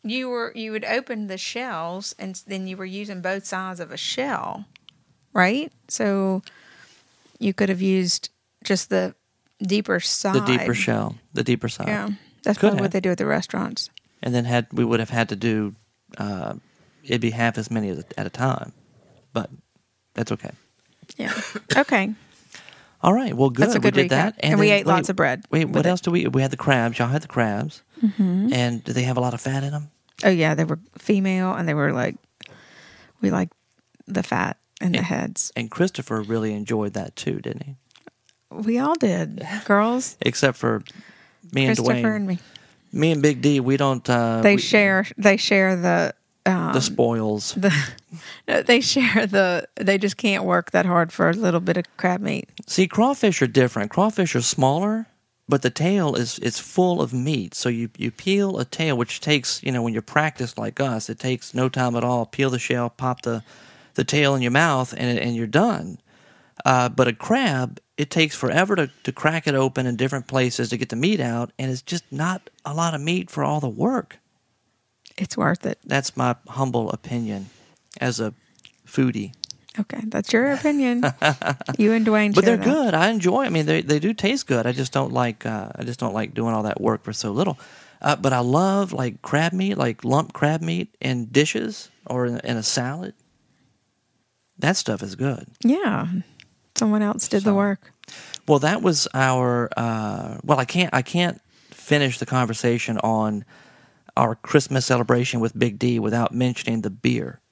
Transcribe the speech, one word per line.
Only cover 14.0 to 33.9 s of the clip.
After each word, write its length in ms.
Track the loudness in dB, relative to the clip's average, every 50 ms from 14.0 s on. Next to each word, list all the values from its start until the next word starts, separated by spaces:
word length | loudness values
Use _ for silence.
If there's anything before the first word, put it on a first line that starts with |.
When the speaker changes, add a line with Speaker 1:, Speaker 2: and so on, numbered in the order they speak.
| _ _ _ _
Speaker 2:
And 100 | -6 -2 0
then 100 | 0 0
had, 220 | 2 0 0 0 _
we 120 | -2 0 2
would 160 | 2 2 0
have 100 | 0 -2
had 180 | 0 -2 -2 -2
to 60 | -2
do, 380 | -2 -2 0 0 0 -2 -4 -6 _ _ _ _ _ _ _ -10 -8
uh, 360 | -8 -6 -6 -6 -8 -8 -10 -12 _ _ _ _ _ _ _ _ _
it'd 160 | -2 -2 0
be 100 | 0 -2
half 260 | 0 0 0 0 0 -2
as 100 | -6 -4
many 200 | -4 -2 -2 -2
at 80 | -6 -6
a, 220 | -10 _ -8 -8
at 60 | -8
a 40 | -8
time, 420 | -4 -2 -2 -2 -2 -2 -6 -14 -16 _ _ _ _ _ _ _ _ _ _ _
but 180 | -8 -6 -6 -6 -14 -20 _ _ _ _ _ _ _ _ _ _ _
that's 160 | -8 -4 -4
okay. 180 | -6 -8 -8 -16 -16 _ _ _ _ _ _ _ _ _ -20 -20 -12
Speaker 1:
Yeah. 160 | -10 -8 -6 -6
<coughs> 400 | -8 -8 -10 -12 -14 _ 0 0
Okay. 380 | 0 2 2 0 0 0 -2 -6 -10 -16 _ _ _ _ _ -20 -20 -20 -20 -20 -20 -20 _ _ _
Speaker 2:
All 120 | 2 4
right. 200 | 4 4 0 -2
Well, 180 | 2 4 2 2
good. 120 | 4 2
Speaker 1:
That's 140 | 2 4 4
a 20 | 4
good 160 | 2 4 4
Speaker 2:
We 80 | 4
did 40 | 2 4
Speaker 1:
recap. 240 | 4 2 2 0 -2
Speaker 2:
that, 0 | -2
Speaker 1:
And 180 | 0 2 4 4
we 120 | 6 6
Speaker 2:
then, 100 | 4 4
Speaker 1:
ate 60 | 4
lots 160 | 2 2 2 2
Speaker 2:
wait, 40 | -2
Speaker 1:
of 60 | 0
bread 280 | 0 0 0 0 -4 -6 _
Speaker 2:
Wait, 140 | 0 0 0
Speaker 1:
with 100 | 2 0
Speaker 2:
what 100 | 2 2
Speaker 1:
it. 20 | 2
Speaker 2:
else 120 | 0 0
do 100 | -2 -2
we? 160 | 0 0 0
We 160 | 0 0 0
had 80 | 0 0
the 60 | -2
crabs. 420 | -2 2 2 4 4 2 0 0 0
Y'all 80 | -2
had 160 | 0 0 -2
the 60 | -4 -4
crabs. 520 | -2 0 0 0 0 -2 -4 -6 -8 -14 _ _ _ -2 -2
Speaker 1:
Mm-hmm. 480 | 0 2 2 0 2 2 0 0 0
Speaker 2:
And 300 | 2 2 2 0 -2 -4
do 100 | -6 -4
they 120 | -2 0 0
have 120 | 0 0
a 40 | 0
lot 140 | 0 -2 -2
of 60 | -4
fat 220 | -4 -4 -4 -2
in 100 | -4 -4
'em? 160 | -6 -6 -8 -10 _ _ _ _ _ 0 2
Speaker 1:
Oh 60 | 2
yeah, 260 | 4 4 2 2 2
they 80 | 0 0
were 160 | -2 -2 -6 -8 _ _ -10
female, 540 | -2 0 0 2 2 0 0 0 0 -2
and 160 | -2 -4 -2 -2
they 60 | 0
were 180 | 0 0 0
like, 240 | 0 0 -2 -4 -4 -8 _ _ _ _ -20 -20 -20 -20 -20 -20 -20 -20 -20 -20 -20 -20 -20 _ _ _
we 100 | -2 0
like 200 | 0 0 -2 -4 _ _ _ _ _ _ _ _